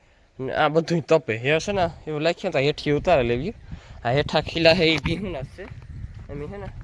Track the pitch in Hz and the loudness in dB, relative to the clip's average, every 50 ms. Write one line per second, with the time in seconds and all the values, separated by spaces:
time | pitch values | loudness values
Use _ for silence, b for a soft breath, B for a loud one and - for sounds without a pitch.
0 | _ _ _ _ _ _ _ - 131 127 - - 156 147 151 165 160 147 170 165 | _ _ _ _ _ _ _ -8 -6 -4 0 2 2 4 4 2 2 2 0 -2
1 | - - 160 160 - - 110 113 120 139 156 160 - - 202 196 175 170 - - | 2 4 2 2 4 2 -4 -2 0 2 2 2 0 -2 0 0 0 0 -2 -8
2 | - 156 151 147 147 165 180 - - 185 160 139 135 147 147 - - 147 147 147 | -8 -6 -4 0 0 0 0 0 -4 -2 0 2 2 2 0 0 0 0 0 0
3 | 127 185 170 143 120 117 120 123 147 202 - - B B B B B B B B | 4 4 4 4 4 2 2 0 -2 -6 -8 -10 B B B B B B B B
4 | B 117 127 143 151 - - 156 - - - 165 165 160 165 185 165 160 156 143 | B 0 0 0 0 2 0 0 0 0 -4 4 6 6 6 6 4 4 2 2
5 | - 165 165 175 202 190 165 135 131 - - - 196 247 - - - - - - | 0 -2 -4 -4 -4 -6 -8 -8 -10 -10 -12 -16 -16 -16 -16 -16 -16 -16 -16 -14
6 | - - - - - - 143 143 147 151 196 202 196 - - - | -14 -14 -14 -14 -14 -12 -12 -10 -10 -10 -10 -10 -12 -12 -12 -14